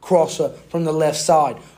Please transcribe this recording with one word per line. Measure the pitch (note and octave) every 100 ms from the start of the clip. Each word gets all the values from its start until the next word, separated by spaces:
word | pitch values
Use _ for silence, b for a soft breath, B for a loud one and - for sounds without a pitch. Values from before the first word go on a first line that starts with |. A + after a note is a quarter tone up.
Crosser | - F3+ D#3 - D3 - -
from | E3+
the | E3
left | D#3 D#3 D3
side | - D#3+ C#3+ - B